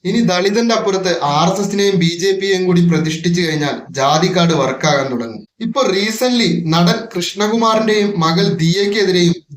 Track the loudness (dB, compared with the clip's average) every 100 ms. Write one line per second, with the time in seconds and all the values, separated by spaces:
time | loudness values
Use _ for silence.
0 | 0 0 2 2 0 0 0 0 0 -2
1 | -2 -2 0 2 0 0 -4 0 0 2
2 | 0 0 -2 -2 0 0 2 2 2 2
3 | -2 -4 -2 0 0 -2 -4 -6 -10 -2
4 | 0 2 2 2 2 2 0 -2 0 0
5 | -2 -6 -6 -12 -18 _ -4 -2 0 0
6 | -2 -2 0 2 0 0 0 2 2 2
7 | -4 -6 -6 -4 -2 2 2 2 2 2
8 | 0 0 0 2 0 2 0 2 0 0
9 | 0 2 2 0 _